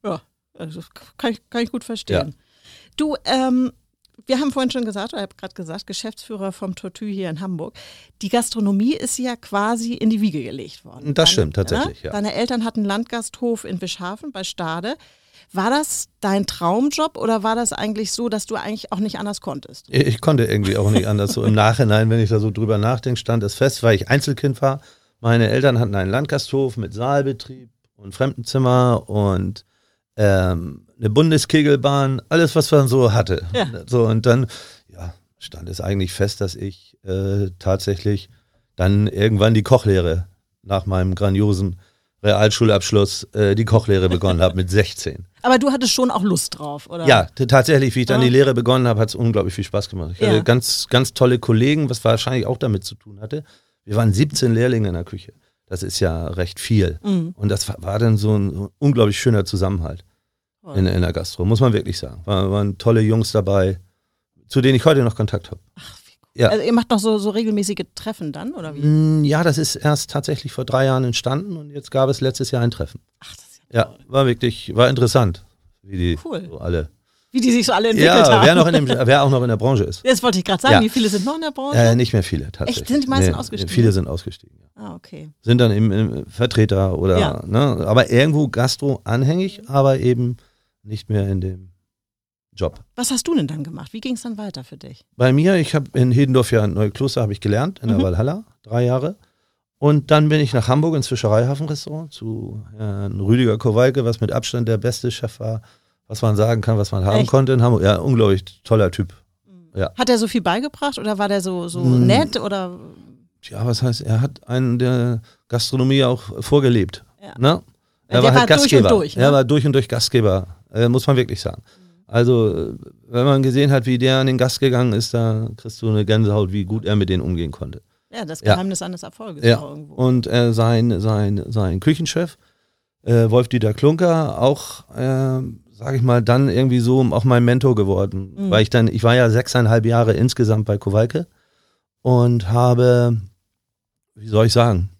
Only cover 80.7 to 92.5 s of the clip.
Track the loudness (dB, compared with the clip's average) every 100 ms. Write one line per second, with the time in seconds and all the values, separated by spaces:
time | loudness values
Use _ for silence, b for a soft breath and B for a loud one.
80.7 | 4 4 0 0 0 -2 -4 -6 -6 -2
81.7 | 2 4 4 2 0 -2 -6 -8 -8 -6
82.7 | -6 -2 -2 0 0 0 0 -6 -8 -4
83.7 | 2 2 2 -2 -6 -10 -16 -20 _ _
84.7 | _ -18 -18 _ -20 -20 _ 0 4 4
85.7 | 4 2 2 -2 -4 -10 -4 -2 2 2
86.7 | 2 0 0 2 2 2 -2 -2 0 0
87.7 | -2 0 2 4 2 2 2 0 0 -2
88.7 | -2 -4 -4 -2 -2 0 0 -4 -8 -4
89.7 | 0 2 2 0 0 -2 -6 _ _ _
90.7 | _ -12 -12 -4 -2 -2 -2 -4 -8 -18
91.7 | _ _ _ _ _ _ _ _